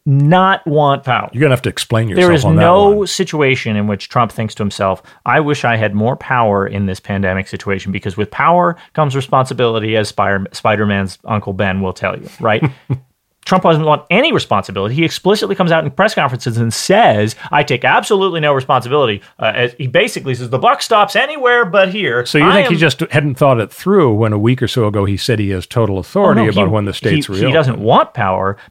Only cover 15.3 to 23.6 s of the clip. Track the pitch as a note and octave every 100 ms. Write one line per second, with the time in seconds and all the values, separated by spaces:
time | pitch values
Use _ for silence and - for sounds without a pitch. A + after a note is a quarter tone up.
15.3 | G#3 G3+ G3 F3+ E3 D3+ - G#3 - C#3
16.3 | B2 C3 A2+ A#2 - - G3 G#3 G#2+ G#2+
17.3 | - - D3 C#3+ B2+ B2+ G#3 G3+ G3 F#3+
18.3 | E3+ D3+ C#3 C3 C3 A#2+ C#3 B2+ G#2 -
19.3 | - A2 G#2+ B2 - C3 E3 A3+ - C3
20.3 | A#2+ B2 B2+ A#3 C4+ - A3 G3+ G3+ C#4
21.3 | D4+ B3 A#3+ G3+ G3 F#3+ G#3 D#3+ A#2 A#2+
22.3 | - G#3+ D4 C4 D#3+ D#3+ - E3 D3 D3
23.3 | B2 C#3+ B2